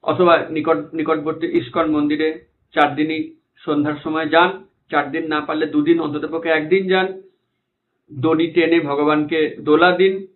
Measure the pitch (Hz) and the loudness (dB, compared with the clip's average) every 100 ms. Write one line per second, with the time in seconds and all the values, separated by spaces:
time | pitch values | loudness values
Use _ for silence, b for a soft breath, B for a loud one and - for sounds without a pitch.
0 | - 156 175 160 - 156 156 156 147 160 | -2 2 4 4 0 -4 -2 -2 -2 -6
1 | 156 156 147 156 170 170 - 175 156 151 | -2 -2 -2 -6 -2 -4 -2 -4 0 0
2 | 147 151 156 160 _ _ _ 160 143 139 | 0 0 -2 -4 _ _ _ 0 0 0
3 | 156 160 160 - _ _ - 147 147 143 | -4 -4 -8 -14 _ _ -4 -2 -2 -4
4 | 160 156 156 160 185 196 - _ _ 151 | -6 -4 2 4 4 0 -16 _ _ -4
5 | 143 160 160 151 151 156 156 151 147 170 | -2 -6 -4 -4 -4 -4 0 0 2 2
6 | 156 147 151 160 165 156 151 190 190 185 | 0 -6 -6 -6 0 0 2 0 2 0
7 | 190 - - _ _ _ _ _ _ _ | 0 -6 -18 _ _ _ _ _ _ _
8 | _ 143 156 160 165 170 165 170 147 139 | _ -4 0 0 0 0 2 2 2 0
9 | 147 151 147 160 151 - - 156 175 180 | 2 2 0 0 -2 -4 2 4 4 4
10 | 190 196 - | 2 0 -10